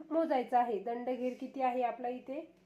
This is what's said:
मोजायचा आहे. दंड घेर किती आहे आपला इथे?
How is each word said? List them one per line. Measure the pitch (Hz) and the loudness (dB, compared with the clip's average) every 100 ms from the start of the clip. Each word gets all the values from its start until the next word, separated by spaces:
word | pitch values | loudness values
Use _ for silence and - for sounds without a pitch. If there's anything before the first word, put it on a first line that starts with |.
| 311 | -2
मोजायचा | 311 330 269 240 247 | 0 4 2 4 4
आहे. | 240 208 | 4 0
दंड | 196 233 247 | -2 -4 -2
घेर | 254 254 247 | -2 -2 -4
किती | 262 269 | -6 0
आहे | 254 247 | 0 2
आपला | 240 233 247 | 0 0 -4
इथे? | 254 - 277 320 - | -6 -6 -8 -10 -14